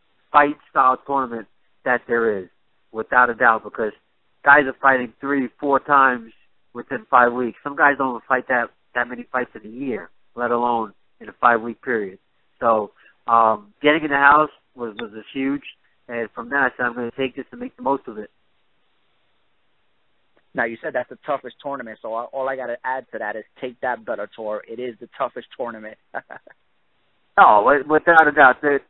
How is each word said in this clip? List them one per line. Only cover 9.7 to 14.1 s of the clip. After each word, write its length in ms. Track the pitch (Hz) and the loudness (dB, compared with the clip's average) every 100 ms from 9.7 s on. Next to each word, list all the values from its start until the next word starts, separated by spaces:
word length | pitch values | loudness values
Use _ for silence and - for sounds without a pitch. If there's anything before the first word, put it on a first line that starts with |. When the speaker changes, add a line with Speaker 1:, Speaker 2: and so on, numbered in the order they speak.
Speaker 1:
year, 360 | 120 139 104 85 _ _ 120 | -10 -8 -8 -10 _ _ -8
let 160 | 120 | -4
alone 420 | 120 120 117 107 _ _ _ | -2 0 -2 -4 _ _ _
in 100 | 233 | -20
a 40 | - | 0
five-week 420 | 123 117 117 110 | 2 2 -2 -10
period. 380 | 131 117 98 95 _ _ _ _ | -6 -4 -6 -12 _ _ _ _
So, 320 | 117 110 104 _ _ _ - | 0 0 -2 _ _ _ 0
um, 460 | 117 113 107 104 _ | 2 4 0 -8 _
getting 220 | 147 156 | 0 0
in 80 | 151 | -2